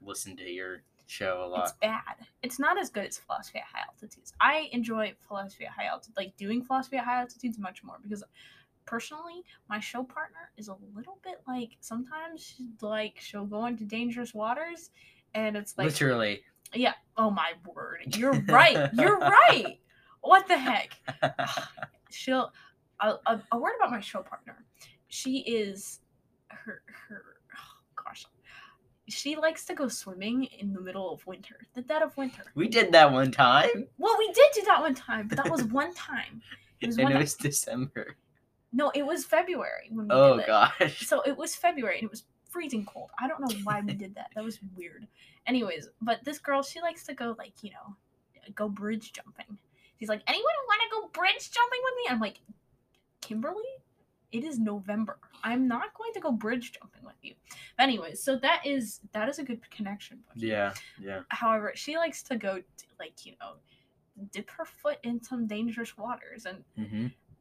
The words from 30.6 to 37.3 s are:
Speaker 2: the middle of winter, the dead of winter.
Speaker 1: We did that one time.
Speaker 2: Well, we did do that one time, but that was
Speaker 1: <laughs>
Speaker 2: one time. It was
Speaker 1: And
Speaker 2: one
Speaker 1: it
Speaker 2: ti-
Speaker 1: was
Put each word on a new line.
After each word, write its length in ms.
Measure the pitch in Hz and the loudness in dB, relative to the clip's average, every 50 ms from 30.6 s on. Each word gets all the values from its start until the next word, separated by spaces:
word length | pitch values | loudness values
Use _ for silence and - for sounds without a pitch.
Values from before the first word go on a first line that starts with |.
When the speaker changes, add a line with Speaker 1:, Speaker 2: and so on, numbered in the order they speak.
| 202 202 196 | -6 -6 -6
Speaker 2:
the 60 | 180 | -6
middle 300 | 185 185 185 196 190 175 | -8 -8 -8 -6 -6 -6
of 160 | 160 - - | -8 -10 -12
winter, 400 | - 185 185 196 - - - 233 - - | -14 -16 -16 -16 -20 -20 -20 -20 -16 -14
the 60 | 247 | -10
dead 220 | 247 - 302 311 320 | -4 -2 2 2 2
of 120 | 277 - - | 0 -2 -6
winter. 260 | 269 254 - - - - - | -6 -6 -6 -10 -18 -10 -2
Speaker 1:
We 140 | 143 175 - | -2 0 2
did 240 | - - - 180 165 | 4 4 6 10 12
that 180 | 165 156 143 | 12 12 12
one 200 | 135 131 135 131 117 | 10 6 4 4 6
time. 540 | - 135 123 123 143 165 466 480 202 269 - _ | 6 8 8 8 8 6 6 2 0 -4 -10 _
Speaker 2:
Well, 180 | - 311 440 453 403 | 0 2 4 4 4
we 120 | 440 427 - | 2 2 8
did 140 | 453 554 587 587 | 10 10 10 8
do 80 | 440 392 | 6 4
that 160 | 415 359 269 | 4 4 4
one 140 | 302 269 262 | 4 2 -2
time, 340 | - - - 226 220 208 214 | -2 -4 -6 -4 -4 -4 -4
but 80 | - 262 | -2 0
that 120 | 285 330 | 0 0
was 120 | 330 285 240 | 2 0 0
Speaker 1:
<laughs> 80 | 214 226 | 0 0
Speaker 2:
one 220 | 277 294 349 359 | 0 -2 -2 -4
time. 480 | - - - 285 233 - - - 226 - - - - - _ _ - | -12 -10 -8 -8 -8 -8 -8 -12 -18 -20 -20 -20 -20 -20 _ _ -8
It 80 | - 120 | -6 -4
was 100 | 117 120 | 0 2
Speaker 1:
And 60 | 131 | 2
Speaker 2:
one 80 | 135 139 | 4 4
Speaker 1:
it 20 | |
Speaker 2:
ti- 40 | 135 151 | 4 2
Speaker 1:
was 120 | 143 | 0